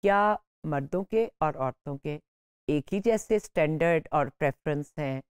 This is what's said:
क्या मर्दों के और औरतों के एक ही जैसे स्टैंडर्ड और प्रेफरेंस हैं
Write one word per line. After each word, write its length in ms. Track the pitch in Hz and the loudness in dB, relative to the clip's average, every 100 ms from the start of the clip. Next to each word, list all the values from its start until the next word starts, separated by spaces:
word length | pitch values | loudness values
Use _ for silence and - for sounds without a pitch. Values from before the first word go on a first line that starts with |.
क्या 340 | 202 202 208 208 _ _ 156 | 4 4 4 0 _ _ -4
मर्दों 360 | 143 139 180 196 | -4 -2 -6 -2
के 200 | 220 226 _ | 0 0 _
और 160 | 156 147 | -2 0
औरतों 400 | 131 - - 139 | -4 -4 -12 -8
के 220 | 151 151 _ _ _ _ - | -8 -10 _ _ _ _ -2
एक 260 | 147 - | -2 0
ही 60 | 196 | -2
जैसे 380 | 233 220 - 214 | 2 0 2 -2
स्टैंडर्ड 680 | - - 151 156 165 165 - | 0 0 0 2 2 2 2
और 160 | 156 139 _ | -2 -2 _
प्रेफरेंस 540 | 143 - - 147 147 - | -2 -2 -4 -4 -6 -8
हैं 220 | 143 135 - | -6 -6 -10